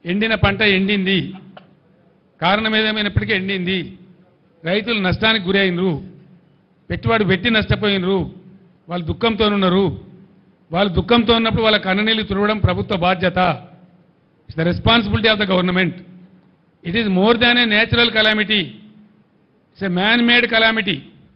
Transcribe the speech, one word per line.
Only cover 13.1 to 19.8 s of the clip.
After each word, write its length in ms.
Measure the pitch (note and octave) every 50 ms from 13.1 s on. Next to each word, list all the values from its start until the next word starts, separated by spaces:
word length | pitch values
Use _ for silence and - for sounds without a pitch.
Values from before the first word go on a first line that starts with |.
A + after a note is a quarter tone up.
| F#3+ F3 F#3 F3+ F3 F#3 F#3 F3 D3 A#2+ - - - - - _ _ _ _ _ _ _ _ _ _ _ _ -
It's 80 | - D#3+
the 60 | E3 F3
responsibility 560 | F3 - - A3 A#3 A#3 G#3 G3+ G#3 A3+ G#3 A3
of 60 | A3 G3+
the 80 | G#3 F#3+
government. 420 | F#3+ F3+ F3+ F#3 F3+ F#3 F#3 E3 - - - - - - - - - - _ _ _ _ _ _ _ _ - F3
It 60 | F3 A#3
is 60 | A3+ G#3 F#3+ F3+
more 160 | G3 A3 A#3+ A3
than 140 | B3 A#3+ A#3+ A#3+
a 40 | A#3+ A3 G#3
natural 320 | G#3 A3+ A3+ A#3+ A#3 A#3+ A#3 A3
calamity. 440 | A3 G#3+ A3 G#3+ G#3+ G#3 F3+ G#3+ G3+ D#3+ C#3 - - - - - - - _ _ _ _ _ _ _ _ _ _ _ _ _
It's 100 | _ -